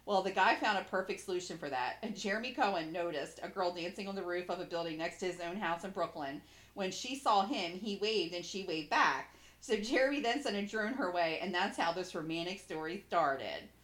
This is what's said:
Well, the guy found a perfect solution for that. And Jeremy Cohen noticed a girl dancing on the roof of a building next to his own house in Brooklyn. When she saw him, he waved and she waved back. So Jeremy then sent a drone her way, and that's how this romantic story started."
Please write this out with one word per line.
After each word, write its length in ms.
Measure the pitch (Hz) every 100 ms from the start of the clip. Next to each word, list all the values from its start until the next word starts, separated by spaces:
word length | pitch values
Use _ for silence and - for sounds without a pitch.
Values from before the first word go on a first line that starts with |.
| -
Well, 160 | 196
the 80 | 185
guy 240 | 196 196 320
found 220 | 233 196
a 40 | -
perfect 340 | 190 190 196
solution 340 | - 180 180 165
for 100 | 147
that. 280 | 127 123 -
And 140 | - 196
Jeremy 340 | 202 214 247
Cohen 400 | 254 214 185 160
noticed 480 | 175 175 151 - -
a 40 | 180
girl 220 | 196 180
dancing 360 | 175 175 202 196
on 80 | 196
the 80 |
roof 260 | 175 175 180
of 100 | 180
a 60 | 175
building 320 | 170 165 160
next 220 | 170 -
to 60 | 185
his 120 | 170
own 160 | 170 185
house 260 | 170 170
in 80 | 190
Brooklyn. 500 | 190 165 165 139 294 - - -
When 160 | - 185
she 240 | 180 254 269
saw 300 | 262 202 202
him, 280 | 254 170 180
he 220 | 214 196
waved 320 | 202 208 165
and 100 | 175
she 200 | 170 196
waved 260 | 190 160 156
back. 460 | 254 202 135 - - - -
So 140 | - 220
Jeremy 440 | 214 262 269 285
then 200 | 233 269
sent 140 | 262 202
a 100 | 202
drone 280 | 220 214
her 180 | 269 180
way, 260 | 175 165 160
and 100 | 180
that's 240 | 180 196 -
how 140 | 170
this 240 | 170 180 180
romantic 440 | 156 165 170 190
story 440 | - 160 156 202 -
started." 640 | 180 147 135 104 71 - -